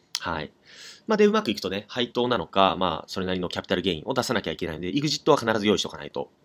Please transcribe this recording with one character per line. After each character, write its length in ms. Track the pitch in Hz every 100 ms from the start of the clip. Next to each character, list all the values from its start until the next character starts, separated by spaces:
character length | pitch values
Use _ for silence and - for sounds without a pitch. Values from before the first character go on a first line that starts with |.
| _ -
は 220 | - 80
い。 100 | 76 - - - - - -
ま 80 | 208
あ、 20 |
で、 100 | 208
う 40 |
ま 120 | 214
く 80 | 214
い 40 | 104
く 40 |
と 100 | 120
ね、 160 | 95 -
配 240 | 123 123
当 160 | - 123
な 120 | 117
の 80 | 80
か、 280 | 98 95 85
ま 240 | 90 80
あ、 20 | -
そ 120 | -
れ 80 | 90
な 60 | 92
り 40 |
の 80 | 87
キ 120 | -
ャ 20 |
ピ 60 | -
タ 80 | 92
ル 80 |
ゲ 100 | 90
イ 60 | 80
ン 40 | 101
を 100 | 131
出 80 |
さ 100 | 120
な 80 | 107
き 60 | 87
ゃ 40 |
い 60 | 80
け 80 | 82
な 80 |
い 20 | 78
の 40 |
で、 60 | 90
エ 120 | 143
グ 80 | 147
ジ 120 | 147
ッ 40 |
ト 80 | -
は 60 | 139
必 220 | 113 110
ず 80 | 104
用 80 | 101
意 40 |
し 40 |
と 60 | -
か 80 | 78
な 80 | 71
い 40 |
と、 220 | - - _